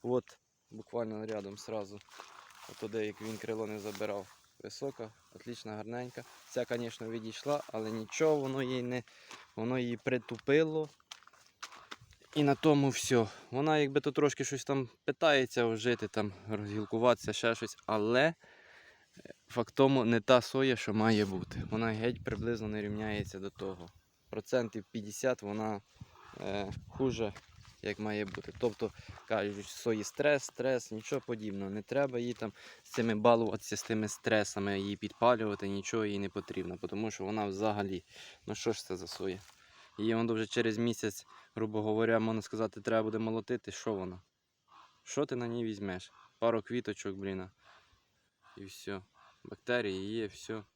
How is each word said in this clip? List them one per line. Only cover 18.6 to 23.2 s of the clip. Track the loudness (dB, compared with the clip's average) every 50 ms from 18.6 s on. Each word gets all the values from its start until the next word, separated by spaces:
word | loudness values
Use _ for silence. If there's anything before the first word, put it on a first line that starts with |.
| -20 -20 -20 -20 -20 -20 -20 _ _ _ _
е, | -20 -20 -20 -20 _ _
факт | _ -2 -2 -2 0 _
тому, | 6 8 8 8 6 4
не | 4 4 2
та | 8 8 8 8
соя, | 8 4 0 2 2 2 2
що | 0 0 0 2
має | 4 6 6 6 6 4
бути. | 2 0 -6 -6 -6 -8 -8 -6 -4
Вона | -2 0 0
геть | 0 0 0 0 -2 -2 -2 -4
приблизно | -6 -4 -2 -2 -2 -2 -2 -4
не | -4 -4 -4
рівняється | -4 -4 -4 -4 -2 -2 -2 -4